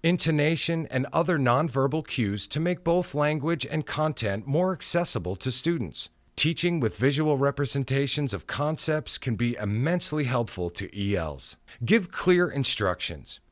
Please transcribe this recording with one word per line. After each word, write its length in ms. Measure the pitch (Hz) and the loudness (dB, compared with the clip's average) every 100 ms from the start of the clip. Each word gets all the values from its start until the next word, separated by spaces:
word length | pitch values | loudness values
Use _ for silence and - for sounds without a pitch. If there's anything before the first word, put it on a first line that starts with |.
intonation, 840 | 165 175 165 151 147 165 - 165 160 | 0 2 2 2 2 0 0 -2 -2
and 160 | 131 135 | -2 0
other 280 | 156 170 165 | 0 2 2
nonverbal 640 | 127 123 151 135 135 151 - | 4 4 2 0 0 0 -4
cues 400 | - 107 101 - | -2 0 0 -4
to 100 | 147 | -2
make 240 | 170 180 | -2 -2
both 320 | - 175 175 147 | 2 2 2 0
language 500 | 147 151 147 165 - | 0 0 0 -2 -2
and 220 | 147 - | -4 -4
content 580 | - 156 - 110 98 131 | -2 -2 0 -2 -2 0
more 280 | 143 185 | 0 2
accessible 640 | 180 - 170 170 - 85 95 | 0 0 0 0 -2 -2 -4
to 140 | 131 | -4
students. 580 | 113 165 170 90 - - _ _ - | -2 0 0 -2 -8 -12 _ _ 0
Teaching 440 | 151 160 175 170 | 2 2 0 2
with 180 | 120 - | 0 2
visual 400 | 127 143 156 139 | 2 2 2 4
representations 960 | 139 139 143 143 131 135 139 - 143 | 2 0 -2 0 0 0 0 0 0
of 140 | 101 - | -2 -6
concepts 720 | - 147 160 - 151 - - | -2 -2 0 0 -2 -2 -4
can 160 | - 110 | -2 0
be 200 | 120 120 | 0 -2
immensely 680 | 104 107 143 175 - 151 | -2 0 0 0 0 -2
helpful 480 | 131 127 117 - 87 | 0 0 -2 -2 -4
to 180 | - 98 101 | -4 -8 -4
E 180 | 98 98 | 0 0
Ls. 420 | 80 69 - - - - 117 | -2 -6 -10 -12 -18 -6 2
Give 240 | 220 180 | 2 2
clear 400 | - 180 180 175 | -2 4 4 4
instructions. 880 | 139 131 - 98 90 - 78 - - _ | 0 0 2 0 0 -4 -8 -12 -18 _